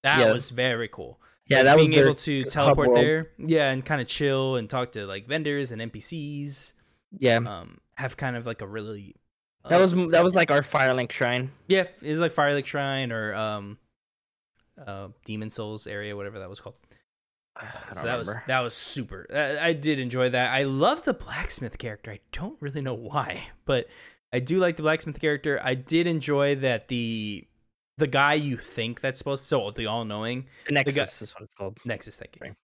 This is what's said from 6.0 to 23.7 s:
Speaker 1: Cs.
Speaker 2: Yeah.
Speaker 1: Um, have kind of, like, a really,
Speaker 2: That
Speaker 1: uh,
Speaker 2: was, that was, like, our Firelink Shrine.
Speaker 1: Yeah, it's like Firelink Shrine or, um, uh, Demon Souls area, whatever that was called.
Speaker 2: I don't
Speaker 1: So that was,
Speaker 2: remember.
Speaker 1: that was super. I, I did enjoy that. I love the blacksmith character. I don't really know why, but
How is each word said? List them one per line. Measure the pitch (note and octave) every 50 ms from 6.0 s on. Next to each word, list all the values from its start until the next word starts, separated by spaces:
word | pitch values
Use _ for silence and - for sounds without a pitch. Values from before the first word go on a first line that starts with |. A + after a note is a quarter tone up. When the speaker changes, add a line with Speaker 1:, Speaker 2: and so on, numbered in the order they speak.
Speaker 1:
Cs. | - - E3+ E3 D3 D3 D3 C#3+ C#3+ C#3+ C#3 - - - - _ _ _ _ _ _ _ -
Speaker 2:
Yeah. | - C3 B2 A#2
Speaker 1:
Um, | A#2 A#2 A2+ G#2 E2+ E2+ E2+ - _ _ _ _
have | - C3+ B2+ -
kind | - C#3 C3 B2
of, | A#2+ A#2
like, | A#2+ A#2 -
a | G#2+
really, | G2 G#2 A2 G#2 G#2+ A2 G2+ G2+ - - _ _ _ _ _ _ _ _ _ _
Speaker 2:
That | - E3
Speaker 1:
uh, | F3
Speaker 2:
was, | F#3+ F#3 F3 F#3 F3+ D#3+
that | E3 E3 F3
was, | F#3 F3+
like, | F#3+ E3 D3
our | C#3+ C#3+
Firelink | C#3+ - - D3 C3 C3 B2+ B2+ B2 A2+
Shrine. | - - C3 A#2+ B2 B2+ B2+ C3+ - _ _
Speaker 1:
Yeah, | - F#3+ F#3+ F3+ F3+ - _
it's | - D3 D3+ D#3+
like | E3+ D#3+ E3
Firelink | - D3 C#3+ C#3+ C#3+ C#3
Shrine | - - C#3+ C#3 C#3 C3+ C3+ C3+ A#2+
or, | A2+ A2+ A2 G#2+ G2
um, | G#2 A2 G#2+ G#2+ G#2 G2+ G2+ G#2+ _ _ _ _ _ _ _ _ _ _ _ _ _ _ _ _ _ _ _ _ - C#3+
uh, | G#2 G2 G2 G2 G2 G#2+ _ _
Demon | A2+ G#2+ G#2+ G#2+ A2
Souls | - - A2 G#2+ G#2+ G#2+ -
area, | - G#2 G#2 G#2 G#2 G#2
whatever | G2+ G2+ G2+ G#2+ G2+
that | F#2+ F#2
was | G2+ -
called. | - G2+ - _ _ _ _ _ _ _ _ _ _ _ _ _ _ _ _
Speaker 2:
I | - - G#2 - - -
don't | - -
Speaker 1:
So | F2+ -
that | A#2 B2+
was, | A#2+ A2+ G2
Speaker 2:
remember. | A2 A2+ -
Speaker 1:
that | - C3 C3
was | B2 A#2+ -
super. | - - - - C#3 A#2+ - - F#2 - - -
I, | C#3+ D3+ C3+ D3 D3 D#3+ E3+
I | E3
did | D3 C#3 D#3 D3+ C3+
enjoy | B2+ B2 A#2+ B2+ B2+ B2+
that. | A#2+ B2 B2 A#2 B2+
I | C3 C#3+
love | C#3 C3+ C3+ D#3 G#3 D4 E4+ -
the | D4+ -
blacksmith | - - - - - - - - - C3 A#2+ -
character. | - - A#2 G#2 G2+ - A2+
I | G2+ G2 _ _
don't | - - D#3+ G#3 D#4 _
really | D3+ C#3+ C3+ D3+
know | C3+ C3+ B2
why, | A2+ A#2 G#2+ C#3+ D3 C3 - - - - - - - _
but | -